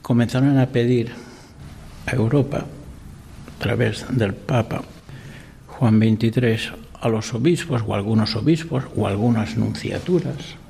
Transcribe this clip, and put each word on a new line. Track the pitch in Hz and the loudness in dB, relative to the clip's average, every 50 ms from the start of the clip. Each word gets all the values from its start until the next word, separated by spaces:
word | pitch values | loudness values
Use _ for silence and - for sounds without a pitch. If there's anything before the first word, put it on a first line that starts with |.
comenzaron | - - 131 120 120 110 - 131 135 139 143 135 | 0 2 2 4 4 2 2 2 4 4 6 4
a | 127 | 4
pedir | 127 - 123 117 120 127 120 110 113 - - - - - - - - - - - - - - - - - - - | 4 2 2 2 4 4 2 2 -2 -6 -14 -16 -18 -20 -20 -20 -20 -20 -20 -18 -18 -18 -18 -18 -18 -18 -12 -6
a | - | -4
Europa, | - - 110 117 135 147 131 139 - - | 0 0 2 4 4 2 2 2 -2 -6
a | - - - - - - - - - - - - - - - - - - - - | -6 -8 -12 -16 -16 -16 -18 -16 -18 -18 -18 -18 -20 -20 -20 -18 -18 -18 -12 -4
través | - 104 117 110 120 110 107 - - - | -2 -2 0 2 0 0 0 -4 -6 -2
del | - 131 113 98 - | 0 0 2 0 -2
Papa | - - - 139 120 110 - - - - - - - - - - - - - - - - - - - - | -6 -4 0 0 0 0 0 -4 -8 -8 -12 -18 -20 -20 -18 -18 -18 -16 -18 -18 -18 -18 -20 -20 -20 -20
Juan | - - - 135 113 110 110 | -20 -4 0 2 4 6 6
veintitrés, | 110 113 110 110 117 113 113 127 123 117 110 110 - - - - - - - - | 6 6 4 4 2 0 2 2 2 2 0 0 -2 -8 -10 -14 -16 -18 -18 -4
a | - 120 | -2 -2
los | 110 110 110 - - | -2 -2 -2 -4 -4
obispos, | 113 123 165 175 165 - - 139 120 107 | 0 2 2 2 2 0 -2 -2 -2 0
o | 104 101 | 0 -2
algunos | 104 98 107 110 110 107 107 - | -2 0 2 2 2 2 2 0
obispos, | 107 107 143 170 160 - - - 127 127 - - | 0 2 2 2 2 0 -4 -4 -4 -4 -4 -2
o | - 107 | -2 0
algunas | 101 98 101 110 123 117 110 107 95 - | 0 0 2 2 2 2 2 0 -2 0
nunciaturas | 110 107 107 110 110 - 101 98 - - - 180 170 - 135 - - - - - - - | -2 0 0 -2 -4 -6 -4 -4 -4 -2 0 0 0 0 -2 -6 -8 -12 -14 -16 -18 -20